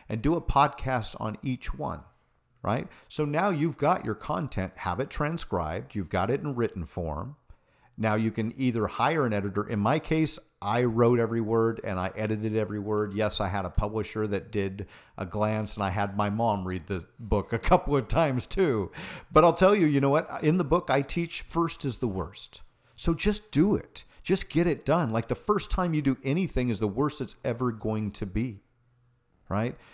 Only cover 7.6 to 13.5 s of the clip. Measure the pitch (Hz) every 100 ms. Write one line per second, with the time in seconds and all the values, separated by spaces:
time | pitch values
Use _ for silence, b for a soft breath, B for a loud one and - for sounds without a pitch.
7.6 | b b b - 110 107 110 107 110 135
8.6 | 131 113 104 - 127 160 127 104 98 101
9.6 | 104 107 107 156 - 160 156 - - _
10.6 | 101 117 123 113 120 123 113 113 110 113
11.6 | 113 113 - 92 95 - 107 107 110 107
12.6 | 101 104 101 107 104 98 107 - 98